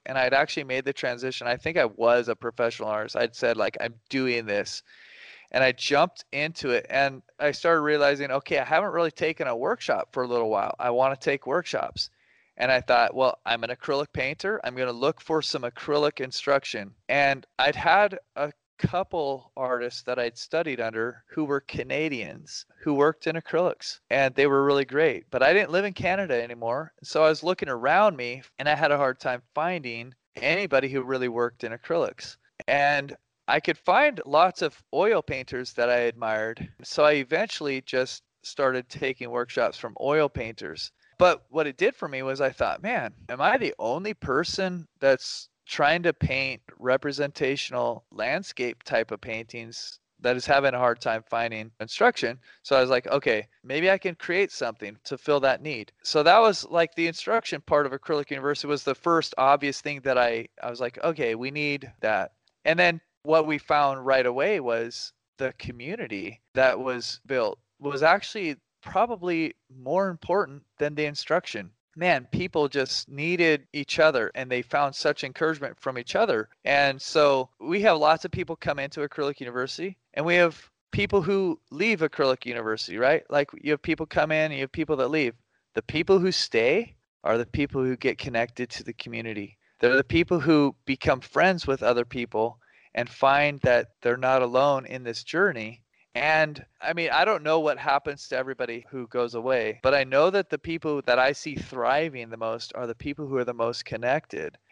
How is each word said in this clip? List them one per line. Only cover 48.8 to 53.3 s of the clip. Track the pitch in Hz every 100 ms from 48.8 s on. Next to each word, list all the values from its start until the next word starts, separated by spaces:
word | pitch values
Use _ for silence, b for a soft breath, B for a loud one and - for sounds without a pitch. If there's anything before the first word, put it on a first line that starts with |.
type | - 117 110
of | 107
paintings | 123 113 113 120 113 113 - - _ _
that | 123 123
is | -
having | 139 139 123
a |
hard | 123 117
time | 127 113
finding | - 117 117 110 113 -
instruction?" | 110 - 240 - 117 127 b b
So | - 135
I |
was | 127
like, | 123 -
"Okay, | 139 131